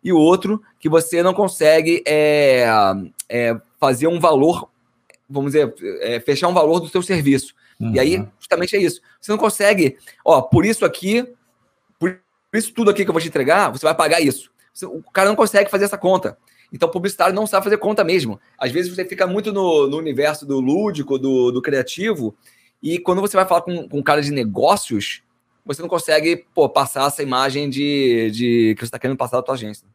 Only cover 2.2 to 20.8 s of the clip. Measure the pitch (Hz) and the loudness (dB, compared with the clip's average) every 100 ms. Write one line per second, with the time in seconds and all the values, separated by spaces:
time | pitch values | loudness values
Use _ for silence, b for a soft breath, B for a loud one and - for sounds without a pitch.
2.2 | 151 147 143 127 120 110 98 98 90 - | 2 4 4 4 4 4 2 0 -8 -16
3.2 | - 120 117 117 _ _ 143 123 156 170 | -8 -4 -2 -4 _ _ 0 2 0 2
4.2 | 170 147 151 170 - _ _ _ _ _ | 2 4 2 0 -8 _ _ _ _ _
5.2 | _ 139 139 151 131 - 92 87 107 120 | _ -8 -2 0 0 -4 -12 -8 -6 -4
6.2 | - 143 180 180 156 170 160 185 180 180 | -2 0 2 2 2 2 0 -6 -2 0
7.2 | 139 135 - _ b b 113 113 135 185 | 2 2 0 _ b b -2 2 2 0
8.2 | - _ - 170 175 202 170 - b b | -4 _ -4 -4 0 0 0 -2 b b
9.2 | - 214 220 - 202 208 147 - B B | -6 0 0 2 2 4 2 0 B B
10.2 | - 151 - 143 196 220 180 - 185 233 | 4 4 4 2 2 0 -2 -2 -2 -2
11.2 | 247 - _ _ _ _ _ _ 170 185 | -2 -14 _ _ _ _ _ _ -4 -4
12.2 | _ _ _ 214 220 - 214 202 185 165 | _ _ _ -6 -4 0 0 2 0 -2
13.2 | 165 151 131 180 180 120 156 160 156 170 | -2 -2 2 2 2 0 -2 0 2 2
14.2 | 151 - - _ _ - 190 - - - | 2 -2 -12 _ _ -16 -14 -14 -4 2
15.2 | 196 208 220 202 196 196 202 202 175 185 | 2 2 2 2 2 0 -2 -2 0 0
16.2 | - - _ b b - 165 180 190 - | -2 -12 _ b b -4 -2 -2 -6 0
17.2 | 180 190 214 196 202 208 208 214 180 185 | 0 0 -2 -2 0 -2 0 0 2 0
18.2 | 127 98 _ _ 127 143 180 180 180 180 | -2 -8 _ _ -4 -4 -4 -6 -10 -2
19.2 | 185 190 214 196 185 156 139 151 160 131 | -2 -2 -4 -2 2 2 2 -2 -4 -2
20.2 | 147 151 143 135 131 165 | -2 -2 -4 -2 0 0